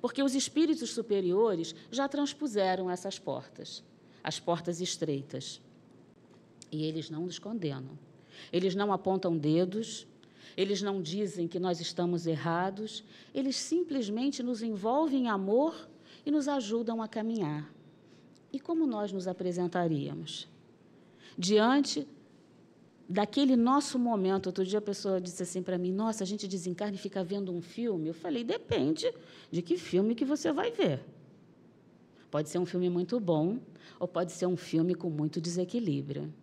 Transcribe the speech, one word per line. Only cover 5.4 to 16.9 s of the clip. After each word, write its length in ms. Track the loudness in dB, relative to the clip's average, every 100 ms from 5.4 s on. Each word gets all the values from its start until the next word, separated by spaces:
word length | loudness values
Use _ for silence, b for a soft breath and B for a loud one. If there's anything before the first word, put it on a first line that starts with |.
| -10 -14 -18 -20 -20 -20 -20 -20 -20 -20 -20 -20 -10
E 120 | -4
eles 260 | -4 -4 -6
não 160 | -6 -6
nos 120 | -6
condenam. 600 | -8 -4 -4 -4 -10 -14 -20 -20 B B B
Eles 220 | 0 0
não 180 | 2 2
apontam 440 | 2 2 2 2 2
dedos, 680 | 4 4 4 0 -6 -10 -14 -20 B B B B
eles 240 | 0 0
não 220 | 0 -2
dizem 440 | -2 -2 -2 -2 -2
que 120 | 0
nós 220 | 0 -2
estamos 460 | -4 -2 0 2 0
errados, 760 | 0 0 0 0 -2 -8 -10 -14 B B
eles 220 | -2 -2 -2
simplesmente 880 | 0 0 0 0 0 0 0 0
nos 200 | -2 -2
envolvem 600 | -2 -2 2 2 4 2
em 40 | 2
amor 600 | 2 4 4 4 0 -14 B B B
e 60 | 0
nos 180 | 2 2
ajudam 540 | 0 0 -2 0